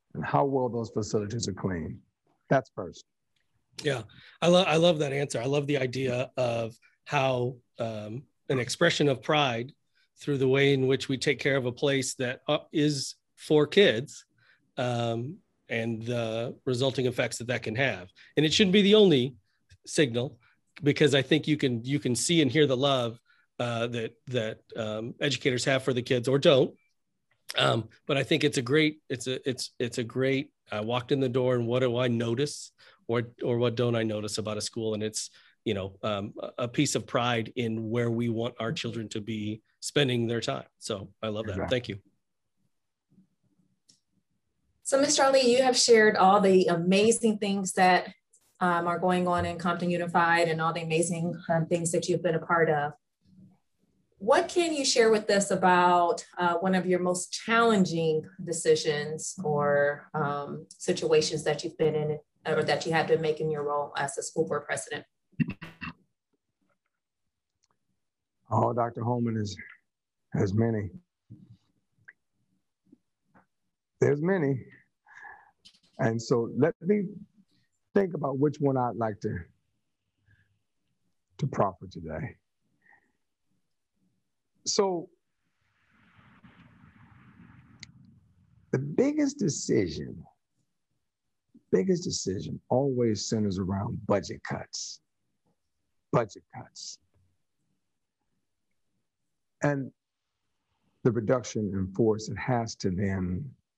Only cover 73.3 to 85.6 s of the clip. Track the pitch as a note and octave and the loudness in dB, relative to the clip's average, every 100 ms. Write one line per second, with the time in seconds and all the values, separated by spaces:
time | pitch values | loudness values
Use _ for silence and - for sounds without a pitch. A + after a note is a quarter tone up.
73.3 | _ _ _ _ _ _ - - D3 E3 | _ _ _ _ _ _ -2 0 2 2
74.3 | F#3+ C#3 C3 G2+ - _ _ _ - - | 2 0 -2 -6 -20 _ _ _ -20 -20
75.3 | - _ _ - _ _ - A#2+ A2+ - | -20 _ _ -20 _ _ -4 -2 -2 0
76.3 | B2 A#2 - D3+ - E3 G#3 F#3 - - | -2 0 0 0 0 0 0 -2 -8 -20
77.3 | _ _ _ _ _ _ - F#3+ E3 C#3+ | _ _ _ _ _ _ 0 0 -2 -4
78.3 | C3+ D3 C#3 C#3+ C3 B2 G#2 A2+ G2+ - | 0 0 2 0 0 -2 -2 -4 -4 -6
79.3 | F#2+ - _ _ _ _ _ _ _ _ | -8 -12 _ _ _ _ _ _ _ _
80.3 | _ _ _ _ _ _ _ _ _ _ | _ _ _ _ _ _ _ _ _ _
81.3 | - C#3+ - G2+ F#2 F#2+ F#2 D#2+ D#2 - | -8 -6 -2 -2 -2 -16 -14 -10 -8 -8
82.3 | - _ _ _ _ _ _ _ _ _ | -12 _ _ _ _ _ _ _ _ _
83.3 | _ _ _ _ _ _ _ _ _ _ | _ _ _ _ _ _ _ _ _ _
84.3 | _ _ _ - - G3 F3 - _ _ | _ _ _ -6 -2 0 -2 -8 _ _
85.3 | _ _ _ | _ _ _